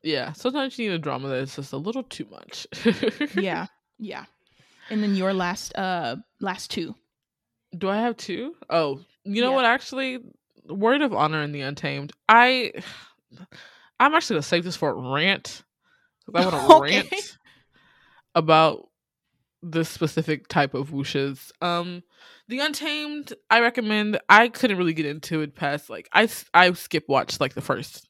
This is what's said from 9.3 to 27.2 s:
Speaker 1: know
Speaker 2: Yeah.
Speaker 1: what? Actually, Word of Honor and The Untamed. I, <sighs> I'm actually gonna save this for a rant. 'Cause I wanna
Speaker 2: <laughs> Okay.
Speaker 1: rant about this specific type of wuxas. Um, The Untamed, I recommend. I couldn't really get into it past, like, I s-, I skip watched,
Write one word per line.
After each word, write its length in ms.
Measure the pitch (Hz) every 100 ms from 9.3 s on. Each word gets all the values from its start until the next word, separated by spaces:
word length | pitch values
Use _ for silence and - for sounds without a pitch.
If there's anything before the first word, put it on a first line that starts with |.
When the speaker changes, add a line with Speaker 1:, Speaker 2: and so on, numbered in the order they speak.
| 202
Speaker 1:
know 80 | 254
Speaker 2:
Yeah. 60 | 269
Speaker 1:
what? 80 | 240
Actually, 540 | 254 - 262 262 254 - _ _ _ -
Word 360 | 190 220 285
of 100 | 285
Honor 300 | 147 151 156
and 120 | 147
The 60 | 147
Untamed. 500 | 135 143 147 139 143 - -
I, 440 | 226 247 254 226 -
<sighs> 1200 | - - - _ _ - 185 - - _ _ _
I'm 140 | 262
actually 200 | 320 - 175
gonna 60 |
save 200 | 143 175
this 120 | 175 -
for 120 | 151
a 240 | 101 127
rant. 480 | 139 180 196 - - _ _ _ _ _ _ -
'Cause 80 | 170
I 20 | 185
wanna 260 | 285 - 311
Speaker 2:
<laughs> 20 |
Okay. 180 | 294 403 403
Speaker 1:
rant 280 | 381 - - _ _ _ _ _ _ _ _ _
about 540 | 170 160 156 160 - - _ _ _ _ _ _ _
this 260 | 175 160 160
specific 600 | - 156 - 156 151 _
type 260 | 180 139
of 160 | 131 143
wuxas. 600 | 139 139 139 139 135 - _
Um, 400 | 175 175 175 175 _ _ - - _
The 120 | 254
Untamed, 720 | 302 294 302 302 302 294 277 - _
I 100 | 226
recommend. 580 | 233 240 214 214 208 208 -
I 200 | 208 233
couldn't 280 | - 254 190
really 140 | 175
get 120 | 160 147
into 340 | 151 - 160
it 140 | 151
past, 340 | - 151 147 -
like, 180 | 95 -
I 120 | -
s-, 200 | 220 - -
I 200 | 170 180
skip 320 | 175 - 165 -
watched, 320 | 135